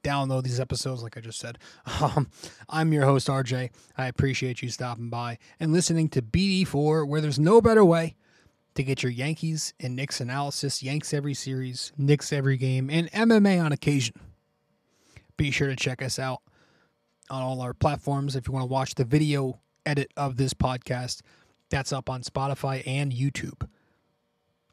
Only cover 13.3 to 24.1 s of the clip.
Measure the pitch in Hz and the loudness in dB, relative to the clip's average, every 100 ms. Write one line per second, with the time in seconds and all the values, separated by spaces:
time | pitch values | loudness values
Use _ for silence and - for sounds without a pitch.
13.3 | 220 202 180 156 143 147 143 113 - - | 6 6 4 2 0 0 0 0 -6 -20
14.3 | _ _ _ _ _ _ _ _ - _ | _ _ _ _ _ _ _ _ -20 _
15.3 | - 147 131 139 131 135 123 127 - 131 | -4 -2 0 -2 -2 -4 -4 -6 -4 -6
16.3 | 127 _ _ _ _ _ _ _ _ - | -8 _ _ _ _ _ _ _ _ -10
17.3 | 135 131 127 127 - 156 143 147 139 143 | -6 -4 -4 -6 0 0 0 -2 -2 -2
18.3 | 131 131 131 127 131 135 - 117 156 151 | -4 -4 -4 -2 -2 -2 -2 2 2 2
19.3 | 143 131 - _ _ 147 143 - - 135 | 0 -2 -6 _ _ -2 -2 -2 -4 -4
20.3 | 127 131 - 131 127 - 123 123 - _ | 0 -2 0 -2 -2 -6 -6 -6 -12 _
21.3 | _ _ _ _ 139 - 135 139 127 - | _ _ _ _ -4 -2 -4 -4 -8 -6
22.3 | 135 139 135 135 131 135 135 143 123 139 | -4 -4 -2 -4 -4 -4 -2 -2 -2 -2
23.3 | - - - - _ _ _ _ | -2 -10 -10 -12 _ _ _ _